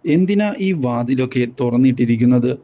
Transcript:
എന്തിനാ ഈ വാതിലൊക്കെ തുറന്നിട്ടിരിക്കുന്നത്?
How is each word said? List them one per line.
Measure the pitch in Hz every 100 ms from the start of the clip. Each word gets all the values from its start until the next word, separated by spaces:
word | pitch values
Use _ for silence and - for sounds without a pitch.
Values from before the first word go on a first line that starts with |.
| - 156
എന്തിനാ | 185 208 208 - 190
ഈ |
വാതിലൊക്കെ | 175 123 120 120 131 127 131 120 123
തുറന്നിട്ടിരിക്കുന്നത്? | 120 120 131 131 120 117 123 123 120 -